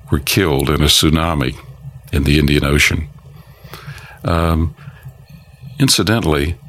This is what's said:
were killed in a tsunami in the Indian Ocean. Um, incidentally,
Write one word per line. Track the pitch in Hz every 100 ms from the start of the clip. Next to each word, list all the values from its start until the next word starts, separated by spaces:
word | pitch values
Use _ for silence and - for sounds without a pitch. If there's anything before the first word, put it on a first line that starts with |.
| -
were | 76
killed | - - 90 69 71
in | 73
a | 76
tsunami | - 80 80 82 76 65 - - - - - -
in | 73
the | 69 73
Indian | 73 73
Ocean. | 71 71 - 76 76 - - - - - - - - - - -
Um, | - 85 82 82 82 - - - - - - - - - - -
incidentally, | 135 - 92 113 80 73 76 85